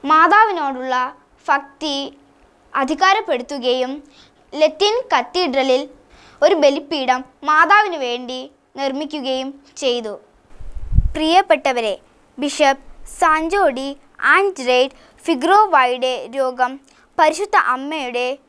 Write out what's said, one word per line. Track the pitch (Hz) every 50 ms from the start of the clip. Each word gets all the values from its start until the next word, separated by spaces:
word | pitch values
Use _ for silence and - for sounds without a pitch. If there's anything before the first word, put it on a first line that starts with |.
| - 277
മാതാവിനോടുള്ള | 311 320 339 339 311 415 453 440 392 339 302 269 269 254 254 262 254 254 254 262 - - _ _ _ _ _ -
ഭക്തി | 294 277 277 - _ _ 302 302 277 277 277 - - _ _ _ _ _ _ _ _ _ _ _ - -
അധികാരപ്പെടുത്തുകയും | 269 262 311 302 381 381 392 427 440 403 302 240 247 - - 269 233 247 247 254 254 254 269 294 285 - _ - - _ _ _ _ _ - 294
ലത്തീൻ | 311 311 302 311 381 415 427 494 508 - 349
കത്തീഡ്രലിൽ | 269 240 - - 359 359 302 247 269 262 269 254 262 294 294 - _ _ _ - - - - - _ 285
ഒരു | 330 392 330 294
ബലിപീഠം | 285 277 311 285 - 330 294 262 254 254 254 262 - _ _ - -
മാതാവിനു | - - 339 311 403 415 415 403 349 311 269
വേണ്ടി | 247 240 247 254 240 254 254 254 285 _ _ _ _ _ 262
നിർമ്മിക്കുകയും | 277 269 269 277 302 294 302 302 254 269 262 262 262 269 277 - _ _ _ -
ചെയ്തു. | 294 262 240 240 226 214 202 - _ _ _ _ _ _ - - - - - - - - - - - - -
പ്രിയപ്പെട്ടവരെ, | 302 311 311 330 370 392 - 320 285 - 277 254 240 226 214 190 - _ _ _ _ _ _ _ -
ബിഷപ്പ് | 269 285 - - 302 277 277 277 - - - - - - - -
സാൻജോ | 392 330 311 311 320 330 349 403 392 302 262 247
ഡി | 269 277 277 - _ _ _ - - 269 294
ആൻഡ്രേറ്റ് | 359 392 403 370 269 262 247 254 254 262 269 - - - - _ _ -
ഫിഗ്രോവയുടെ | - 330 254 262 339 381 415 427 403 330 269 262 247 247 254 247 254 254 220 135 214 233 277
രോഗം | 269 254 254 247 254 247 262 269 _ _ _ _ _ _ _ -
പരിശുദ്ധ | 320 311 320 320 403 403 - 392 - - 254
അമ്മയുടെ | 254 269 285 311 311 269 247 240 240 247 247 269 277 _